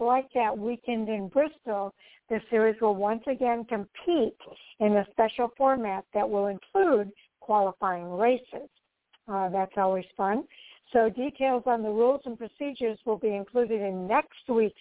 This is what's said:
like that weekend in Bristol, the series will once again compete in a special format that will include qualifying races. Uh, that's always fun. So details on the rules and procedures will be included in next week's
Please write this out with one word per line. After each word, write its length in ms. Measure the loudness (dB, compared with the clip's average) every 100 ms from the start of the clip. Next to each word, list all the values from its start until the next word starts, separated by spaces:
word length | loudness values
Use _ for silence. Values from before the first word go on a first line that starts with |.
like 320 | 0 0 0
that 220 | -2 0 -2
weekend 520 | -6 -6 -6 -4 -4
in 200 | -4 -2
Bristol, 640 | 0 0 -2 -6 -6 -6 -10 -20 -20 -6
the 100 | -6 0
series 320 | 2 2 2
will 140 | 2
once 280 | 2 0 -2 -4
again 380 | -2 0 -2 -4
compete 720 | -6 -8 -8 -2 0 0 -4 -18 -20 -20 -2
in 160 | 2 2
a 100 | 2
special 420 | 0 0 0 -4 0
format 460 | 2 2 -2 -6 -6
that 140 | -4 -2
will 180 | 0 -2
include 680 | -4 -2 2 4 4 0 -10 _ _
qualifying 680 | 0 2 2 0 -4 -4 -6 0
races. 520 | 2 2 -2 -14 -16 _ _ _ _ _ -8
Uh, 200 | -4 -2
that's 260 | -2 -2 0
always 300 | 0 0 -4 -4
fun. 280 | -2 -2 -4 -14 -20 -20 _
So 180 | 2 2
details 520 | 0 -6 -2 0 0 0
on 160 | 0
the 80 | 0
rules 320 | 2 2 2
and 140 | -4 -12
procedures 600 | -12 -8 -8 -4 -4 -4
will 140 | -4 -2
be 160 | -2
included 480 | -4 -4 -2 0 -2
in 240 | -4 -4 0
next 420 | 0 0 -6 -2
week's 320 | 0 0 -2